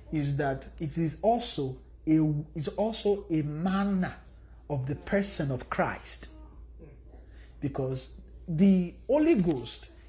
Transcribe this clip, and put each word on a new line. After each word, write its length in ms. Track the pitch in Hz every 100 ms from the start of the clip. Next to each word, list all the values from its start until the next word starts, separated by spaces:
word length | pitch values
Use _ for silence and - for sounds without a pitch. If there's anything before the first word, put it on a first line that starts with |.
| -
is 240 | 156 143 143
that 300 | 139 135 - -
it 180 | 156 165
is 200 | 165 156
also 540 | 208 240 240 - 131 127 - - 156
a, 260 | 156 156 147 - 165
it's 120 | 143
also 560 | - 214 220 202 202 -
a 120 | 160
manner 720 | 147 151 185 196 202 190 165 - - - - - -
of 180 | 139 131
the 100 | 143
person 540 | - 202 202 - 143
of 200 | 127 -
Christ. 560 | - 143 95 - - - - - - - - - - - - - - - -
Because 500 | 139 - 131 131 - - - - -
the 460 | 160 196 185 175 - -
Holy 280 | 285 311 269
Ghost 540 | 170 135 117 - - -